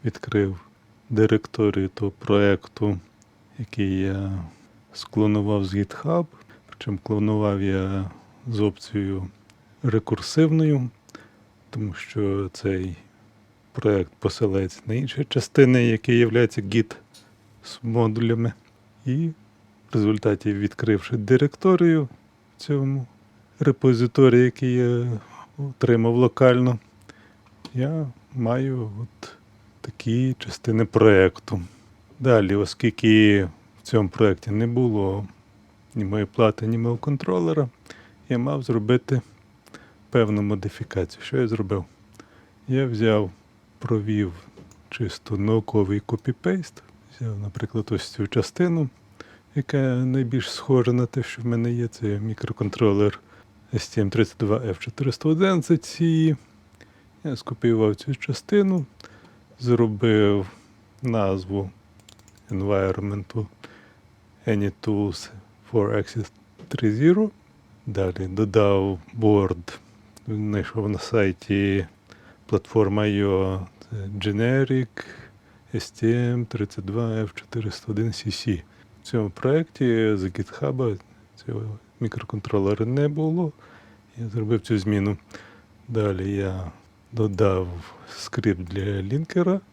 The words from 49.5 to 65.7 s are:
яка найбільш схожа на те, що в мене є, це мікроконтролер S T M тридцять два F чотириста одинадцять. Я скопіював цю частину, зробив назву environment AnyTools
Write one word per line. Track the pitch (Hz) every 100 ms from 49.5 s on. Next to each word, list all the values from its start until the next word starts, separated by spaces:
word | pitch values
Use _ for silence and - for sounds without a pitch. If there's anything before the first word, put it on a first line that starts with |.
яка | 147 - 143 131 123
найбільш | 127 131 123 123 -
схожа | - - 127 120
на | 123 123
те, | 135
що | 117 -
в | 117
мене | 117 117
є, | 120 117
це | - 107 101
мікроконтролер | 110 110 - - 104 - 110 101 104 - _ - _ _ _
S | 110 - -
T |
M | 101
тридцять | 110 107 -
два | 107 113
F | 117 90
чотириста | - - 135 - 156
одинадцять. | 160 190 180 - 165 - -
Я | 165 160 160 147 - _ _ _ - _ _ _ 156 123
скопіював | - 120 120 113 107
цю | 104 -
частину, | 135 - 127 - 202 196 185 139 _ - - - - _ -
зробив | 123 120 117 104 117 107 104 101 92 - _ _ _ _
назву | 127 113 98 95 92 98 98 - _ - - - _ _ -
environment | 98 101 98 98 92 101 101 101 117 101 _ - - - _ _ _ _ _ -
AnyTools | 107 101 - - 101 101 - - 98 - _ -